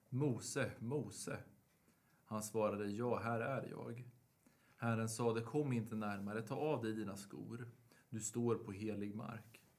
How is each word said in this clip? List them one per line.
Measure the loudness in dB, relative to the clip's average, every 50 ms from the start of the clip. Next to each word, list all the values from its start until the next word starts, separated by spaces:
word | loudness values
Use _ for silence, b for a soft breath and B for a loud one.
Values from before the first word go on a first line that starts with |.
| B B
"Mose, | 0 2 4 4 2 2 -2 -2 0 2 2 0 0 -4
Mose." | -4 -2 0 0 -2 -2 -6 -8 -6 -6 -6 -6 -8 -12 -20 -20 _ _ b b b b b b b b b b b
Han | b -4 -4 -4
svarade, | 0 2 4 4 4 4 2 0 0
"Ja, | 0 0 2 2 2 2
här | 2 0 2 2
är | 2 2 0 0 -2 -4
jag." | -6 -6 -6 -6 -6 -8 -10 -12 -16 -20 -20 _ b b b b b b b b b
Herren | b 2 2 4 4 2 0
sade, | 0 2 4 4 4 4
"Kom | 0 2 2 2 2 4 2
inte | 2 2 0 -2
närmare, | -2 0 0 0 0 -2 -2 -2 -2
ta | -2 -2 -2
av | 0 2 2 2 2 2
dig | 0 0
dina | 0 -2 -4 -4
skor. | -8 -10 -10 -10 -10 -8 -8 -8 -8 -8 -10 -12 -18 B B B B B B
Du | -6 -4
står | -4 -2 0 2 4 4 4
på | 2 0 -6
helig | -6 -4 -2 -2 -2 -2 -4 -4 -4
mark." | -6 -6 -6 -8 -10 -12 -14 -20 -20 -20 -20 -20